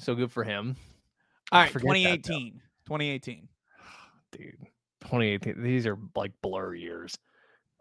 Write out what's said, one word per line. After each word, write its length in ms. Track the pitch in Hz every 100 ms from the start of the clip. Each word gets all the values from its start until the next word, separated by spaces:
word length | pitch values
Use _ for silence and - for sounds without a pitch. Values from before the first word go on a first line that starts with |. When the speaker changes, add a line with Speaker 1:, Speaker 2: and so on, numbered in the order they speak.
Speaker 1:
so 140 | 131 120
good 160 | 123
for 140 | 120 110
him. 320 | 104 117 131 - - _ _ _ _ -
Speaker 2:
All 80 | 175
Speaker 1:
I 40 |
Speaker 2:
right, 80 | 160
Speaker 1:
forget 140 | 135 127
that, 20 |
though. 60 | 190
Speaker 2:
twenty 60 | 180
eighteen. 560 | 175 131 156 117 - _ _ -
Twenty 240 | 151 147
eighteen. 380 | 135 - 120 90 _ _ - - - - _ _
Speaker 1:
Dude, 240 | - - - - _ _ _ -
twenty 220 | 123 107
eighteen, 300 | 101 - -
these 240 | 120 127 113
are, 120 | 101 95 101
like, 160 | 101 -
blur 320 | 98 95 92 85
years. 420 | 85 85 90 - _ _ _ _ _ _